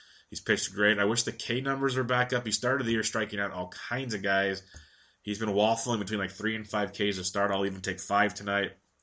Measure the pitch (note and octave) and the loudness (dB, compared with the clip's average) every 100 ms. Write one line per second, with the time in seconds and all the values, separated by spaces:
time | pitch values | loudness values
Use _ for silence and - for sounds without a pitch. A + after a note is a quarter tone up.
0 | - - - G2 - G#2 - G2 G#2 G2+ | -20 -20 -16 -6 0 0 0 2 4 4
1 | G2+ A#2+ - - - B2 C#3 C3+ C3+ B2+ | 2 2 -2 -4 -4 -2 -2 0 0 0
2 | A#2+ B2 B2 B2 A2+ - B2 C3+ A#2 A2+ | 2 2 2 0 0 0 2 2 2 0
3 | G#2+ A2+ G#2+ G2+ G2 F2+ F2+ - - B2+ | 0 -2 -4 -4 -4 -4 -8 -8 -6 -4
4 | B2+ G#2 G2 G2 G2 F#2+ - - - _ | -4 -2 2 2 2 0 -8 -20 -20 _
5 | _ _ G#2 G#2 A2 G2+ A2 A2+ B2 A2+ | _ _ -6 -4 2 4 4 4 0 -2
6 | G2+ G#2+ F#2 - G#2+ A2 G#2 G#2+ G2 - | -2 -2 -4 -4 -4 -4 -4 -2 -2 0
7 | G#2 F#2 F2 G2+ G2+ G2 G2 F#2+ F#2+ F#2 | 0 0 -2 0 2 2 0 -2 -6 -6
8 | - G2+ G#2 - G2+ G2+ F#2+ - _ _ | 0 2 2 0 -2 0 -2 -6 _ _